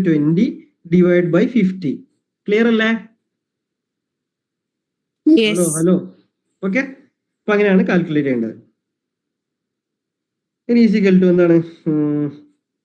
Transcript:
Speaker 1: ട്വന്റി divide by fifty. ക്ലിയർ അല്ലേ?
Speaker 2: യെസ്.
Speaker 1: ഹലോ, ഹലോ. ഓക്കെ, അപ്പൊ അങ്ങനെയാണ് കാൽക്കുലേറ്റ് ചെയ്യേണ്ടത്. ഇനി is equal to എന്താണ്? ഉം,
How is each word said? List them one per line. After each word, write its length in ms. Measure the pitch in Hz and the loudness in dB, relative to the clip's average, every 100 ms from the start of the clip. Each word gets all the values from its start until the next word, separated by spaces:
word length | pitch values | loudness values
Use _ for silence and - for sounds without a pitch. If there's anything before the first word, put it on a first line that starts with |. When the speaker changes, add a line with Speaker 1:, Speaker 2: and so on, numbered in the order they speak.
Speaker 1:
ട്വന്റി 600 | 170 151 147 170 254 - - _ 170 | 2 0 0 0 -2 -4 -18 _ -2
divide 360 | 180 180 175 170 | 2 4 2 0
by 100 | 170 247 | 0 0
fifty. 380 | 233 185 185 160 - - _ _ _ - | 0 -2 -4 -8 -8 -14 _ _ _ -4
ക്ലിയർ 200 | 208 233 | 0 0
അല്ലേ? 160 | 220 220 226 - _ _ _ _ _ _ _ _ _ _ _ _ _ _ _ _ _ _ _ _ _ 302 | 0 -2 -4 -10 _ _ _ _ _ _ _ _ _ _ _ _ _ _ _ _ _ _ _ _ _ 2
Speaker 2:
യെസ്. 320 | 320 214 180 | 2 2 0
Speaker 1:
ഹലോ, 60 | 170 156 | -2 0
ഹലോ. 180 | 170 185 - _ _ _ _ - 196 | 0 0 -4 _ _ _ _ -10 -6
ഓക്കെ, 160 | 254 269 - _ _ _ _ | -6 -6 -14 _ _ _ _
അപ്പൊ 140 | - | -4
അങ്ങനെയാണ് 280 | 208 208 185 - | 0 2 2 0
കാൽക്കുലേറ്റ് 400 | 180 160 151 135 | -2 -2 -4 -2
ചെയ്യേണ്ടത്. 260 | 120 110 - _ _ _ _ _ _ _ _ _ _ _ _ _ _ _ _ _ _ _ _ - | -4 -6 -10 _ _ _ _ _ _ _ _ _ _ _ _ _ _ _ _ _ _ _ _ -2
ഇനി 100 | 240 226 | 2 2
is 80 | 208 | 2
equal 180 | 196 185 | 2 2
to 40 | 185 | 2
എന്താണ്? 240 | 180 170 165 165 - 165 | 2 2 2 0 -10 -6
ഉം, 380 | 151 151 147 147 - _ _ _ _ | -2 -2 -4 -6 -10 _ _ _ _